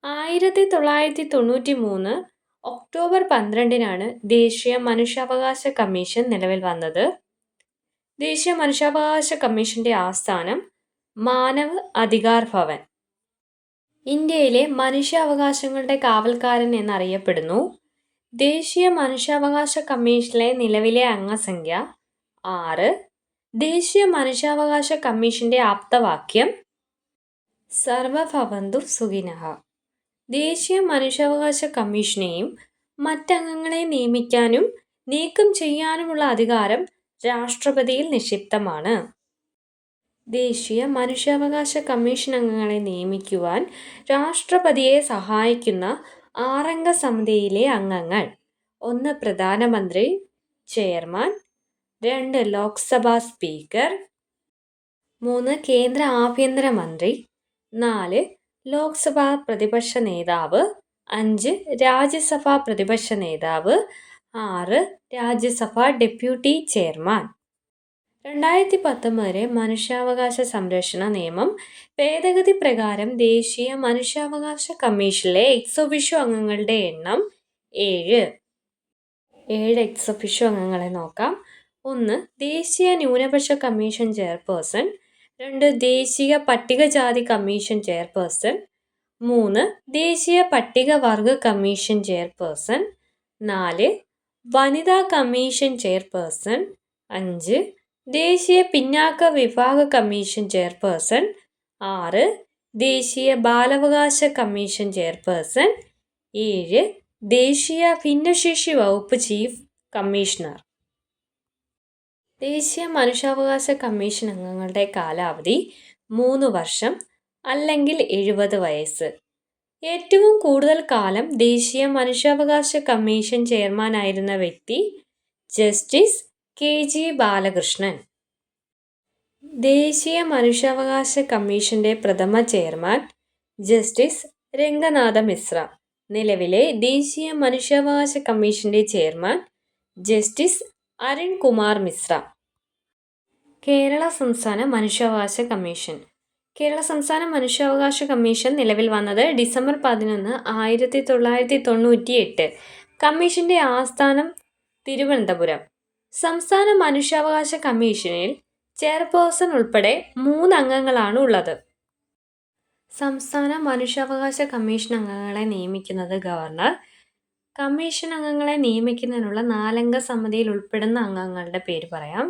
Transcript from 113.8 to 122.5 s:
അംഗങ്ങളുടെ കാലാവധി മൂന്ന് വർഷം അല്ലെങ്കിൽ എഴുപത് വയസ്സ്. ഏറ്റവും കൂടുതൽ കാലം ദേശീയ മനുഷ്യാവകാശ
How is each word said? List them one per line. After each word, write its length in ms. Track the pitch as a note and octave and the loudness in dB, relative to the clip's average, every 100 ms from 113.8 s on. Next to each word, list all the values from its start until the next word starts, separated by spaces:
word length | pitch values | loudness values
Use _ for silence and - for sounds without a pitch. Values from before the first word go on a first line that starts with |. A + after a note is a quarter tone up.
| A#3+ G#3+ G3+ G#3 A3 | -2 -4 -4 -4 -6
അംഗങ്ങളുടെ 540 | F#3 F#3 F#3 F#3 F#3+ | -8 -10 -8 -6 -2
കാലാവധി 720 | G3+ G3+ E3 D#3+ F3+ D#3+ D#3 C4 - - - _ _ | -2 -2 -6 -4 -4 -4 0 0 -2 -14 -20 _ _
മൂന്ന് 360 | A3 B3 C4+ C4+ | -2 0 2 0
വർഷം 460 | F#3+ D#3+ - A3 F4+ - _ _ _ | 0 -4 -4 -4 -4 -12 _ _ _
അല്ലെങ്കിൽ 540 | C4 C#4 D4+ D4+ C#4+ D#4 - | -4 -2 0 2 0 0 -2
എഴുപത് 460 | G3 G3+ G3+ G3+ G3+ | 0 0 0 0 0
വയസ്സ്. 520 | F3 D3+ D#3 - D#3+ - _ _ _ _ _ _ | -2 -4 -6 -6 -8 -8 _ _ _ _ _ _
ഏറ്റവും 520 | D#4+ F4 F4 G4 G#4+ G#4+ | -8 -8 4 6 8 6
കൂടുതൽ 380 | E4 C#4 C#4+ D#4 D#4+ | 4 4 4 2 2
കാലം 360 | A#3+ G3 G3 D4+ C4+ | 0 0 -2 -2 2
ദേശീയ 460 | A#3+ A#3+ A#3+ B3+ C#4 | 4 4 0 0 0
മനുഷ്യാവകാശ 840 | C#4 B3 B3 D4 C#4+ D4 | 2 0 2 2 4 2